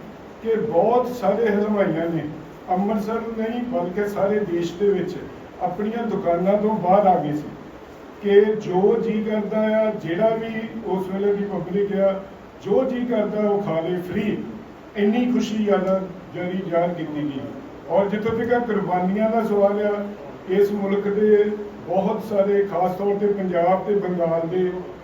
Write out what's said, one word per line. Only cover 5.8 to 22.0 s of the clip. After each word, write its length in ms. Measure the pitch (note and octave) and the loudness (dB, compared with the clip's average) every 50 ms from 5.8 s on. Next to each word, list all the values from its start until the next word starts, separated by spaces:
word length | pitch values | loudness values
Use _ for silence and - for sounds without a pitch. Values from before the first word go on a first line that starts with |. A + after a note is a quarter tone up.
| G#3 G#3+ A3+ A#3+ A3+ | -4 -4 -2 -2 -2
ਦੁਕਾਨਾਂ 520 | - F#3+ - - F3 E3+ E3+ F3+ F#3+ G3+ G#3 | -2 -2 -2 0 0 0 2 2 2 2 4
ਤੋਂ 180 | G#3 G#3+ A3 | 2 2 0
ਬਾਹਰ 300 | - E3+ F3 F#3 G3+ G3+ | 0 2 4 4 6 6
ਆ 120 | F#3+ F3+ E3 | 6 4 4
ਗਏ 140 | D3+ D3 D3 | 2 -2 -4
ਸੀ 160 | D3 D3 - - - - - - - - - - - - - - - G#3 | -4 -6 -8 -12 -14 -16 -18 -18 -18 -18 -18 -18 -18 -18 -18 -18 -6 0
ਕਿ 220 | G3+ G3+ G3+ G#3 | 6 6 6 6
ਜੋ 520 | G#3+ G#3+ - - F3 F3+ F3+ F#3+ G#3+ A#3 - | 6 2 -2 -2 0 0 4 4 4 4 4
ਜੀ 240 | - A3 G#3+ G#3+ G#3+ | 0 0 -2 -2 0
ਕਰਦਾ 580 | G#3+ G#3+ G#3+ G#3 G#3+ A3 A3 G#3+ G#3+ G#3+ A3 A3 | 0 -2 -2 -2 0 0 0 2 2 2 2 2
ਆ, 80 | G#3+ | 2
ਜਿਹੜਾ 380 | G#3 - - D#3+ E3+ F3+ G#3+ A3+ | 0 -4 -4 -4 0 2 2 2
ਵੀ 400 | A3+ A3+ A3+ A3+ A3 A3+ - - - - - | 2 2 -4 -4 -6 -6 -8 -6 -8 -8 -4
ਉਸ 240 | F#3+ F#3 F#3 - F#3 | -2 -2 -2 -2 -4
ਵੇਲੇ 240 | F#3+ G3 G3+ G3+ G3+ | -4 0 2 2 2
ਦੀ 120 | G3+ G3 | 2 0
ਪਬਲਿਕ 520 | - F3 F3 D#3+ - F3+ G3+ G3+ G3 G3 | -2 -4 -4 -4 -2 0 0 0 2 2
ਆ, 240 | F#3+ G3 G3 F#3+ - - - - - - - - - - | 2 2 2 2 0 -6 -12 -16 -18 -20 -20 -20 -14 -2
ਜੋ 220 | - - B3+ C4 | 0 2 2 2
ਜੀ 220 | - B3 B3 - | 2 0 -2 -2
ਕਰਦਾ 420 | A#3 A#3+ A3 G3+ - G#3 G#3 G#3 G#3 | 0 0 0 0 0 0 0 2 2
ਉਹ 140 | G3+ G3 - | 2 2 0
ਖਾ 180 | - D#3+ D#3+ | 0 -2 -2
ਲੇ 200 | E3 F3+ F3+ F3 | 0 0 -2 -2
ਫ੍ਰੀ। 440 | E3 - F3 G#3 A3 G#3 - - - - - - - - - - - - - | -4 -4 -4 -2 0 0 -2 -2 -6 -8 -10 -12 -14 -16 -18 -18 -20 -12 -4
ਇੰਨੀ 360 | G#3+ G3+ G#3+ A3+ B3 B3 B3 B3 | 0 2 2 4 2 2 2 2
ਖੁਸ਼ੀ 320 | G#3+ G3+ - G#3 A3 G#3 | 0 0 0 -2 -2 2
ਜ਼ਿਆਦਾ, 360 | G3+ F#3+ F#3 F3+ F#3+ F#3+ F#3+ F#3 - - - - - - | 2 2 2 4 2 0 0 0 -4 -10 -14 -16 -12 -8
ਜਿਹੜੀ 240 | F3 F3+ F3+ F#3 F#3+ | -6 -6 -4 -4 -4
ਜ਼ਾਹਰ 300 | F#3 F3 E3 E3+ F3 F3 | -4 0 0 2 2 2
ਕੀਤੀ 340 | - D#3+ D#3 D3+ D3+ D3 D3 | -2 -4 -6 -6 -4 -4 -4
ਗਈ। 180 | D3 C3+ C3 - - - - - - - - - - | -4 -4 -6 -8 -8 -10 -12 -14 -14 -16 -16 -8 0
ਔਰ 200 | E3 F#3+ G3+ G3 | 2 2 2 2
ਜਿੱਥੋਂ 300 | G#3 G#3 - A3+ A3+ A#3 | 0 -2 -2 -2 -2 -2
ਤੱਕ 280 | A#3+ - B3 A#3+ A3 | 0 2 0 0 2
ਕੁਰਬਾਨੀਆਂ 640 | A3 G#3 G3 F3+ E3+ F3+ F3+ F3+ F#3 G3 G#3+ A3 A3 | 0 0 -2 0 0 0 0 0 0 0 2 2 2
ਦਾ 140 | A3 A3+ G#3+ | 2 2 0
ਸਵਾਲ 420 | - G3+ G3+ G3 G3+ G3+ G#3 G#3 | 2 2 4 4 4 4 2 0
ਆ, 180 | G#3 G#3 G#3 - - - - - - - - - - | 0 0 -2 -4 -8 -10 -12 -14 -14 -14 -14 -6 -2
ਇਸ 240 | F#3 G3 G3+ G3+ G#3 | 2 4 4 4 2
ਮੁਲਕ 360 | G3+ G3 G3 G3 G3+ G3+ G3+ | -2 -2 0 0 0 0 0
ਦੇ 420 | G3 G#3 G#3+ G#3+ G#3 G#3 G#3 G#3 - - - - - - - | 0 2 4 6 6 6 4 2 0 -4 -8 -12 -12 -14 -8
ਬਹੁਤ 380 | - F3 - | -2 0 0